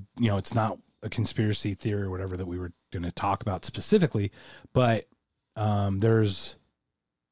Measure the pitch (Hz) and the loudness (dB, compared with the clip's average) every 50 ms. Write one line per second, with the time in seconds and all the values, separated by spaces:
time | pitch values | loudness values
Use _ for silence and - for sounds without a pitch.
0 | 98 _ - - 117 110 101 98 - - 113 117 107 107 95 - _ _ _ - | -4 _ -4 0 0 2 2 0 -2 -2 0 0 0 0 -2 -6 _ _ _ -12
1 | 90 87 - 117 101 - - - 110 107 104 - - 101 95 - - 110 104 101 | -10 -6 -4 -2 -2 -2 0 0 0 0 0 -2 -2 -4 -4 -4 -4 -4 -2 -2
2 | 98 95 92 92 95 95 92 90 92 87 87 90 90 87 - _ _ - - 87 | -2 -4 -4 -6 -6 -6 -6 -6 -6 -6 -6 -6 -8 -8 -12 _ _ -10 -8 -6
3 | 85 87 - - - 101 95 - - 107 92 - - - - - - - 208 214 | -6 -6 -6 -4 -2 -2 -2 0 -2 -4 -4 -4 -6 -8 -8 -6 0 4 4 4
4 | 170 - - 107 101 - - - - - - - - - - 131 127 117 117 107 | 4 4 2 0 -2 -2 -4 -10 -20 -20 -20 -20 -8 -2 2 4 4 4 4 2
5 | - _ _ _ _ _ _ _ _ _ - 110 107 107 104 101 101 98 98 98 | -2 _ _ _ _ _ _ _ _ _ -6 -2 0 2 2 2 2 2 0 2
6 | 113 113 113 113 107 101 92 - - - - _ _ _ _ _ _ _ _ _ | 4 6 6 6 4 2 0 -2 -6 -8 -12 _ _ _ _ _ _ _ _ _
7 | _ _ _ _ _ _ | _ _ _ _ _ _